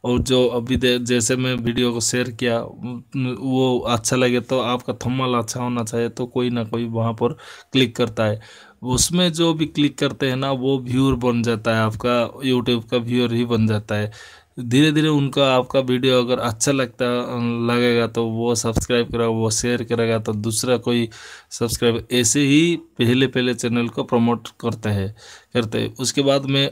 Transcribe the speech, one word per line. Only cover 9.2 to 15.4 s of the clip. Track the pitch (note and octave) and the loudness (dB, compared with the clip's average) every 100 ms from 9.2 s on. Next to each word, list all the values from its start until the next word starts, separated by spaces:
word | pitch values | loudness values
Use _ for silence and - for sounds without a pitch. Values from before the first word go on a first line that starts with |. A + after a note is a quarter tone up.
| F3+ | 2
जो | D#3+ E3+ | 2 0
भी | D#3 D3+ | 2 -2
क्लिक | D3+ D3 - | 0 0 2
करते | C#3+ - C3+ | -2 0 -2
हैं | B2+ | 0
ना, | C#3 | -2
वो | C3+ C3 C#3 | -2 0 0
व्यूअर | B2 B2 C3+ | 0 2 2
बन | C3 B2 A#2+ | 2 0 0
जाता | A#2 A2 A2+ A2+ | 0 0 0 2
है, | |
आपका | A2 A2 B2 B2 A#2 - | 0 0 0 0 -2 -4
YouTube | C3+ B2 A#2 A#2+ A2+ | 0 0 2 -2 0
का | B2+ | -4
व्यूअर | A#2 B2 A#2+ | 0 0 0
ही | A#2 | 0
बन | A#2+ A#2 A2 | 0 2 2
जाता | G#2+ G#2 | 0 -2
है। | G#2 G#2 - - - _ - | -4 -4 -8 -20 -20 _ -10
धीरे | B2 B2 D#3 | 0 4 4
धीरे | D3+ D#3 | 4 2
उनका | D3 C#3 C3+ | 2 0 2